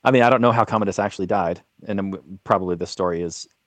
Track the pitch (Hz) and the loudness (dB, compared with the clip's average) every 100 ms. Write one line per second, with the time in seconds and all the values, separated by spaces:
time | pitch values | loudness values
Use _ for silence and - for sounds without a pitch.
0 | 131 131 120 127 120 117 113 110 101 95 | 2 4 6 4 4 2 2 0 -2 -2
1 | 101 - 92 101 85 90 _ _ - 101 | -4 -4 -4 -2 -2 -4 _ _ -8 -6
2 | 98 95 71 95 - 101 92 87 90 - | -6 -8 -14 -10 -2 -2 -2 -6 -6 -4
3 | 90 85 85 - - _ | -4 -2 -6 -10 -18 _